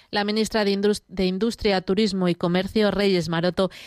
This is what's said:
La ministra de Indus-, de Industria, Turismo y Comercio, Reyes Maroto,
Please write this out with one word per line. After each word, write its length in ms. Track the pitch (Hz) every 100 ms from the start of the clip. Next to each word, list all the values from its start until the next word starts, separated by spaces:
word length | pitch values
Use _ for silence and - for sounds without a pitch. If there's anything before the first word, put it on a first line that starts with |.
| _
La 140 | 208 208
ministra 400 | 214 214 220 202
de 60 |
Indus-, 320 | 196 208 208 _
de 200 | 185 185
Industria, 520 | 185 233 - 214 185
Turismo 480 | 180 190 220 190 180
y 80 | 170
Comercio, 560 | 175 180 190 220 202
Reyes 380 | 190 202 180 165
Maroto, 400 | 165 175 175 185 -